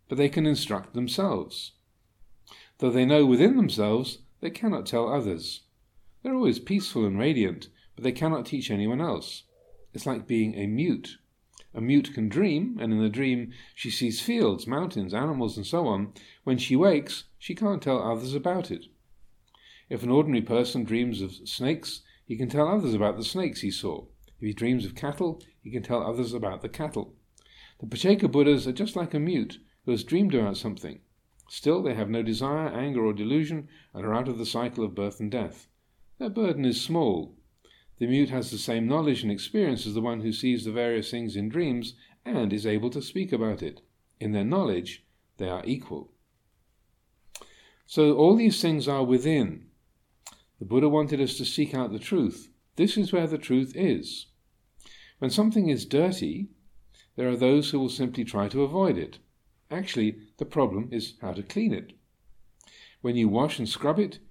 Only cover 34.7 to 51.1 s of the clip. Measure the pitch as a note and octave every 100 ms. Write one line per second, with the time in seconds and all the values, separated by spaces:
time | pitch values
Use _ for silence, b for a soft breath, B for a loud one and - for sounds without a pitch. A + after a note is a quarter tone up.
34.7 | B2 G#2+ F#2 G2+ - G#2 A#2+ F2+ - -
35.7 | _ _ _ - - A#3+ G3 G3 C#3+ C3
36.7 | A#2+ - E3+ C3 E2+ D#2 - _ _ b
37.7 | b b - A#2+ C3+ C3+ C3 A#2+ G#2+ -
38.7 | A2+ A2+ D3+ D3+ A2+ G#2+ G2+ - G#3+ F3
39.7 | A#2 G#2+ G#2+ A#2 A2+ A2 G#2+ B2+ A#2+ G#2+
40.7 | A#2 A#2+ A2+ G#2+ A#2+ A#2 G2 G#2+ D#3 D#3+
41.7 | A#2+ A#2 b b b B3 G3 G#2 G#2 G#2+
42.7 | G#2 A#2+ C#3+ B2+ F#3 F#3 A#2 A2 F#2+ D#2+
43.7 | - _ _ _ - G#2+ G#2 G#2 F#3 D3+
44.7 | F2+ - - _ _ _ - F#2 F2+ G#2+
45.7 | C3 - D#2 - _ _ _ _ _ _
46.7 | _ _ _ _ _ - - b b b
47.7 | b _ D#3 D3+ C3 E3 A3+ A3+ - E3
48.7 | D3+ C3 C#3 B2+ B2+ C#3+ D3+ G2 D#2 -
49.7 | _ _ _ _ _ B B B _ G2
50.7 | B2 D3 D3+ D3